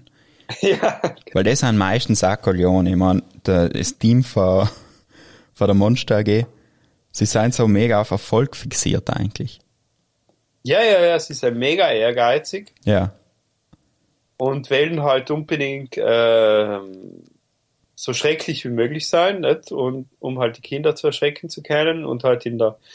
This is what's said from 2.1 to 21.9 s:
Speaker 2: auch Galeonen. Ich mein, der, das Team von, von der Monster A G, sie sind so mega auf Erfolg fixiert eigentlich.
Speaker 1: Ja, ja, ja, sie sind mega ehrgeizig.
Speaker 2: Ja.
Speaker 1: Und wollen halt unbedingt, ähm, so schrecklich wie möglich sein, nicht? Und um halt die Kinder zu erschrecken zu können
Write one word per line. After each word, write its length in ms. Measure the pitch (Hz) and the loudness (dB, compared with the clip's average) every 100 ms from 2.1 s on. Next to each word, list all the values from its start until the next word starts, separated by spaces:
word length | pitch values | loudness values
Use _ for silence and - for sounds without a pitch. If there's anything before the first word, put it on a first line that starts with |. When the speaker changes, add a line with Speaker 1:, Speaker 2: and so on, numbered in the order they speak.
| 107 | 0
Speaker 2:
auch 180 | 92 104 | 2 0
Galeonen. 460 | - 90 90 92 90 | 0 2 4 4 2
Ich 20 | 92 | 2
mein, 240 | 92 92 - - - | 2 2 -2 -8 0
der, 220 | 90 87 | 2 2
das 300 | - - - | 0 -6 0
Team 260 | 110 123 | 2 4
von, 460 | 127 - 92 92 107 - - _ _ _ - - _ | 2 2 2 4 2 -2 -16 _ _ _ -20 -20 _
von 140 | - 101 | -2 2
der 60 | |
Monster 420 | 98 104 123 - 107 | 4 4 2 0 0
A 60 | |
G, 240 | 104 107 120 - _ _ _ _ _ | 2 0 0 -8 _ _ _ _ _
sie 140 | - 104 | -4 -2
sind 280 | 113 113 | 2 0
so 140 | 123 113 | 2 2
mega 320 | 101 117 104 | 4 4 2
auf 120 | 107 | 0
Erfolg 440 | 101 - 110 139 - | -4 0 0 0 -4
fixiert 540 | - - - - - | -8 -4 -2 -2 -2
eigentlich. 500 | - 104 - - - _ _ _ _ _ _ _ _ _ _ | -4 -4 -6 -12 -12 _ _ _ _ _ _ _ _ _ _
Speaker 1:
Ja, 180 | 120 175 | -2 2
ja, 220 | 233 190 | 4 4
ja, 160 | 175 165 | 4 2
sie 140 | - | -2
sind 240 | 147 127 117 | -4 -2 0
mega 340 | 131 170 170 | 0 2 2
ehrgeizig. 800 | 117 117 123 120 139 - 196 208 _ - | 2 0 2 2 2 -2 -10 -12 _ 0
Speaker 2:
Ja. 260 | 101 95 - _ _ _ _ _ _ _ _ _ _ _ - | 0 0 -6 _ _ _ _ _ _ _ _ _ _ _ -6
Speaker 1:
Und 340 | 131 139 127 | -4 -4 -2
wollen 320 | 135 156 165 | 0 0 -2
halt 280 | 143 135 135 | 0 0 -2
unbedingt, 640 | 151 151 151 139 139 131 - | -6 -4 -4 -4 -8 -10 -4
ähm, 1300 | 110 117 117 113 110 107 107 101 98 95 95 87 - _ _ _ _ _ _ - | 0 2 4 4 4 2 0 -4 -10 -18 -20 -20 -20 _ _ _ _ _ _ -12
so 180 | - | -8
schrecklich 500 | 123 151 156 - 156 | -2 -2 -2 -6 -8
wie 60 | 127 | -6
möglich 400 | 120 123 151 - | -4 -4 -4 -2
sein, 320 | 170 180 202 | 0 0 0
nicht? 320 | 139 151 - | -2 -2 -4
Und 340 | 143 127 131 131 _ | -6 -4 -6 -12 _
um 200 | 135 131 | -10 -4
halt 160 | 120 117 | -4 -4
die 60 | |
Kinder 340 | - 139 151 151 | -10 -4 -2 -2
zu 120 | 151 | -4
erschrecken 420 | 143 147 147 165 | -2 -4 -4 -12
zu 120 | - | -14
können 440 | 147 151 160 | -4 0 0